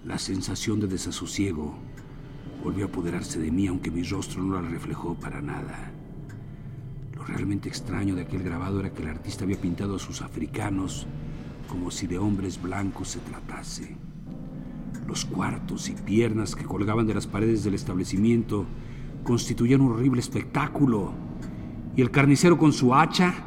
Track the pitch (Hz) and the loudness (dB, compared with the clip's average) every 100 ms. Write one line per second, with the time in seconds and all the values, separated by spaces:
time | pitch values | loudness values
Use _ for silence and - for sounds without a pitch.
0 | - - - 95 - 95 - 107 101 92 | -6 -6 -2 -2 -2 -4 0 0 0 -2
1 | 90 82 85 - 98 80 76 71 - - | -4 -6 -6 0 0 0 -6 -8 -12 -12
2 | - - - - - - - 85 101 92 | -14 -14 -14 -12 -12 -6 -4 -2 -2 -2
3 | 85 87 - 87 78 87 98 87 82 82 | -2 -2 -4 -2 0 2 2 2 -2 -2
4 | 87 95 85 - 92 95 85 - - - | -2 -2 -4 -2 0 0 -2 -4 -6 -6
5 | 85 82 - 139 147 143 127 - - - | -6 -6 -6 -6 -6 -6 -6 -8 -10 -12
6 | - - - - - - - - - - | -12 -12 -12 -12 -12 -12 -12 -10 -10 -10
7 | - - - - - 101 - - - 98 | -10 -10 -6 -4 0 0 -2 -8 -4 -2
8 | 101 92 85 92 92 82 92 98 92 - | 0 0 -2 -4 -2 -2 -2 0 -2 -4
9 | 78 76 - - 98 98 90 85 101 95 | -6 -6 -8 -4 -2 0 0 -2 -2 -2
10 | - - - - 78 - 104 98 95 - | -4 -8 -8 -6 -4 -2 -2 -2 -2 -4
11 | - - - - - - - 90 90 - | -6 -8 -8 -8 -10 -10 -8 -4 -4 -4
12 | 90 87 104 101 95 85 87 95 98 - | -4 0 2 2 -2 -4 -6 -2 -4 -4
13 | - - - - - - - - - - | -8 -8 -8 -10 -10 -10 -8 -10 -10 -12
14 | - - - - - - - - - - | -12 -12 -12 -10 -10 -10 -10 -10 -8 -8
15 | - - - - 107 - - - - - | -6 -4 -4 -2 -2 -2 -4 -6 -6 -6
16 | - 104 117 110 104 - - 92 101 110 | 2 4 4 2 -2 -4 -4 -2 0 2
17 | 110 98 - 98 110 113 104 95 - 92 | 2 2 -2 2 4 4 2 0 -2 -2
18 | 90 92 110 117 113 104 95 - - - | 0 2 4 4 2 -2 -2 -6 -8 -10
19 | - - - 120 - 110 120 135 135 113 | -10 -8 0 2 2 2 6 8 8 6
20 | 131 123 - - - - 143 - 139 110 | 4 4 0 -4 -2 -2 -2 4 6 6
21 | 87 - - - - - - - - - | 2 -4 -8 -8 -8 -8 -8 -8 -4 4
22 | 123 143 139 139 175 165 160 127 127 131 | 4 8 8 10 10 10 8 8 6 8
23 | 160 - 180 - | 6 6 4 4